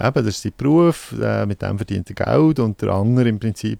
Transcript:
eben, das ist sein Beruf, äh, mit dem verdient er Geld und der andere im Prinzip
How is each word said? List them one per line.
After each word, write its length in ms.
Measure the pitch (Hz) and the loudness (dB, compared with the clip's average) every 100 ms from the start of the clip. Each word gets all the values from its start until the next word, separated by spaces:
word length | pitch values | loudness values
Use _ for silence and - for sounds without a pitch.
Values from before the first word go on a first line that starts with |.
| 117 | 0
eben, 160 | 139 | 0
das 120 | 110 - | 0 -2
ist 80 | |
sein 100 | - - | -6 -4
Beruf, 600 | 135 160 170 160 - 110 | 2 4 4 2 -6 -4
äh, 280 | 110 107 104 | -2 0 -2
mit 160 | 98 | -2
dem 140 | 98 101 | -4 -4
verdient 320 | 104 98 92 - | -4 -4 -6 -4
er 80 | - | 0
Geld 340 | 123 160 139 | 4 4 2
und 200 | 113 101 | 0 -2
der 100 | 104 | -2
andere 380 | 95 107 123 120 | 0 2 2 2
im 100 | 107 | 0
Prinzip 400 | 110 98 107 110 | -4 -4 -6 -6